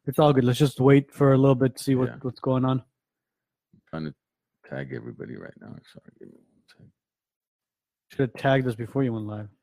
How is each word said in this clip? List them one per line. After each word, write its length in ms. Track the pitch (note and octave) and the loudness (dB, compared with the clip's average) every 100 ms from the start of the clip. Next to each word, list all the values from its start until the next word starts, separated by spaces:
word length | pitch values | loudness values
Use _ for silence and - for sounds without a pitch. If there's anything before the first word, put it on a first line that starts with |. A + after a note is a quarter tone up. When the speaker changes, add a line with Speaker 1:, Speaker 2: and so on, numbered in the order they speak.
| - | -6
Speaker 1:
It's 120 | C3+ | 2
all 140 | D3+ | 4
good. 120 | C3+ | 4
Let's 140 | B2 A#2+ | 2 2
just 220 | D3 - | 0 2
wait 320 | C3 C#3 C#3 | 6 6 4
for 220 | - C#3+ | 0 2
a 40 | C3+ | 4
little 160 | C3+ | 4
bit 220 | C3 C3 - | 4 0 -2
to 80 | |
see 100 | - | -2
what, 140 | C3 B2+ | -2 -2
Speaker 2:
Yeah. 80 | A#2+ | -6
Speaker 1:
what's 180 | C3 - | -12 -8
going 240 | - C3 | -4 -2
on. 180 | C3 C3 - _ _ _ _ _ _ _ _ | 0 -2 -6 _ _ _ _ _ _ _ _
Speaker 2:
I'm 60 | _ _ | _ _
trying 160 | D#2+ D#2 | -12 -12
to 80 | C#2 _ _ _ _ - | -14 _ _ _ _ -16
tag 240 | C2 C2+ | -14 -12
everybody 420 | B1+ A#1 A1+ - - | -14 -14 -16 -16 -16
right 180 | - - | -20 -20
now. 80 | - - - | -20 -20 -20
Sorry, 180 | - - _ | -20 -20 _
give 100 | - | -20
me 60 | |
one 280 | - _ _ _ | -20 _ _ _
second. 240 | _ G2 _ _ _ _ _ _ _ _ _ _ _ _ | _ -20 _ _ _ _ _ _ _ _ _ _ _ _
Speaker 1:
Should 100 | - | -6
have 120 | C3 | -6
tagged 320 | - C#3 C3+ B2+ | -2 0 0 0
us 80 | |
before 300 | A2 A#2 C#3 | -6 -8 -4
you 80 | C3 | -4
went 140 | A2+ G#2+ | -4 -8
live. 220 | G#2+ G#2 _ | -12 -14 _